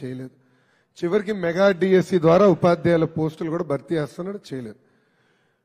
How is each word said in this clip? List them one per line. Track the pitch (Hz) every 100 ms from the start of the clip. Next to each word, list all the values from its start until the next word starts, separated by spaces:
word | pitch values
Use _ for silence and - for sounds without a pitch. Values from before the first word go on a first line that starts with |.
చేయలేదు. | 131 127 131 _ _ _ _ _ _ _
చివరికి | 170 202 196
మెగా | 208 170 170 196
డిఎస్సి | 180 185 185 - 185
ద్వారా | 156 175 202
ఉపాధ్యాయుల | 170 175 175 170 170
పోస్టులు | 160 160 156 156 165
కూడా | 165
భర్తీ | 160 139 -
చేస్తానని | 165 147 - 180 202 -
చేయలేదు. | 135 117 104 _ _ _ _ _ _ _ _